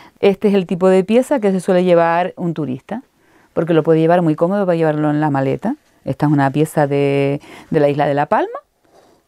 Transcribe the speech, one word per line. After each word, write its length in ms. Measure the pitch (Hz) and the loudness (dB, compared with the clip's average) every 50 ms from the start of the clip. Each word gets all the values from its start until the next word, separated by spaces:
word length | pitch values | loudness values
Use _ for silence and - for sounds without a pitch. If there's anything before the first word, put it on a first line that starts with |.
| - - _ _ | -20 -20 _ _
Este 280 | - 202 190 - - | 0 0 2 2 0
es 60 | 202 202 | 0 0
el 120 | 196 180 | 0 0
tipo 220 | - 196 170 190 185 | -2 -2 0 2 2
de 140 | 185 190 180 | 4 2 2
pieza 360 | 208 220 247 254 - 302 262 | 2 2 0 2 0 0 -2
que 120 | 208 196 | 0 0
se 80 | 190 185 | -2 -2
suele 240 | - - 185 180 180 | 0 0 0 2 2
llevar 500 | 180 175 170 165 165 165 175 180 180 - | 4 4 4 4 2 0 0 -2 -4 -6
un 160 | - 180 170 156 | -6 -6 -6 -4
turista, 500 | 160 147 131 127 131 - - 208 254 - _ _ _ _ _ _ _ _ _ - | -4 -6 -6 -8 -10 -10 -12 -12 -12 -14 _ _ _ _ _ _ _ _ _ -6
porque 200 | 165 170 165 170 | -4 -2 0 0
lo 100 | 156 147 | 2 2
puede 160 | 165 160 160 | 2 2 4
llevar 220 | 160 160 175 180 | 4 4 2 2
muy 140 | 170 156 156 | 2 0 0
cómodo 300 | - 170 175 202 208 196 | 0 0 0 0 0 0
para 100 | 180 170 | 0 0
llevarlo 340 | 165 160 156 151 151 151 151 | 0 0 0 0 0 -2 -2
en 120 | 147 147 | 0 0
la 80 | 156 151 | 0 -2
maleta. 460 | 139 135 135 135 135 135 - 220 294 - _ _ _ _ - | -2 -2 -2 -2 -4 -4 -4 -6 -6 -8 _ _ _ _ -8
Esta 220 | - 135 - 147 | -8 -4 -2 0
es 60 | 147 | 0
una 180 | 156 143 135 135 | 2 2 2 0
pieza 360 | 131 147 156 - - 160 147 | 0 0 -2 0 0 -2 -2
de, 540 | 139 143 143 143 139 139 139 139 139 143 151 - - - - - - | 0 0 0 0 0 0 0 0 -2 -2 -6 -8 -14 -20 -18 -8 -4
de 100 | 160 156 | 0 0
la 100 | 143 143 | 2 2
isla 160 | 143 147 143 | 0 0 -2
de 80 | 147 139 | 0 0
La 120 | 143 147 | -2 -2
Palma, 340 | - 214 247 359 453 494 571 - _ _ _ _ _ _ _ _ _ _ _ _ | 0 0 -2 -2 -4 -8 -12 -16 _ _ _ _ _ _ _ _ _ _ _ _